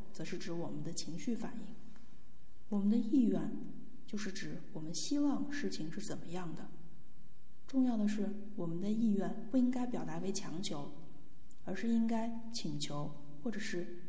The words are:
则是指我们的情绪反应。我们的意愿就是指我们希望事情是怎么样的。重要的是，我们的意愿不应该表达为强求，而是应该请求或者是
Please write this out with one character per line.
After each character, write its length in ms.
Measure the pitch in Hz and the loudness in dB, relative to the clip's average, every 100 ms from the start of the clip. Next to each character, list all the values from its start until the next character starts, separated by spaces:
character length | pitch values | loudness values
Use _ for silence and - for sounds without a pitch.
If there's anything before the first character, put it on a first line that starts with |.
| - | -2
则 120 | - | -2
是 140 | 160 175 | -2 -2
指 140 | 180 | -2
我 160 | 170 147 | -2 -2
们 140 | 147 | -2
的 100 | 147 | 0
情 260 | - - 170 | 0 0 0
绪 160 | 254 | 0
反 200 | 220 - - | 0 -2 -2
应。 140 | - - - - - - - - - - - | -2 -2 -2 -2 -4 -2 -2 -2 -2 -2 0
我 100 | 202 | 2
们 100 | 202 | 4
的 80 | 240 | 4
意 260 | - 277 | 4 6
愿 300 | 214 175 156 - - - - - - | 6 4 0 -2 -2 -2 -2 -2 -2
就 120 | 208 | -2
是 140 | 196 | -2
指 300 | - 156 - - | -2 -2 -4 -4
我 80 | 160 | -4
们 120 | 156 | -2
希 280 | 170 - 285 | -2 0 2
望 320 | 285 220 - | 4 2 0
事 180 | - 196 | 0 0
情 200 | - - | 0 -2
是 100 | - | 0
怎 160 | - - | -2 -2
么 120 | - | -2
样 260 | 180 170 - | -2 -2 -2
的。 120 | - - - - - - - - - - - | -2 -2 -2 -2 -2 0 -2 -2 -2 -2 0
重 180 | 269 | 4
要 120 | 254 220 | 4 4
的 100 | 208 | 2
是， 260 | - 196 - - | 2 0 0 -2
我 120 | - 165 | -2 -2
们 140 | 170 | 0
的 80 | 202 | 0
意 260 | 220 226 | 4 4
愿 340 | 190 175 - - | 4 2 0 2
不 60 | 262 | 4
应 140 | 247 | 4
该 140 | 254 240 | 2 0
表 180 | 180 | 0
达 140 | 156 160 | -2 -2
为 140 | 185 | 0
强 300 | 202 165 160 | 0 -2 -2
求， 300 | 202 151 143 - - - - - - - | -2 -2 -2 -2 -2 -2 -2 -2 -2 -2
而 100 | - | -2
是 140 | 196 233 | 0 2
应 180 | 233 226 | 4 4
该 340 | 226 233 233 - | 2 0 -2 -2
请 260 | - 160 147 | 0 0 -2
求 320 | - 147 147 - - - | -2 -2 -2 -2 -2 -2
或 80 | 240 | -2
者 80 | 202 | 0
是 460 | - 175 208 - | -2 -2 -2 -2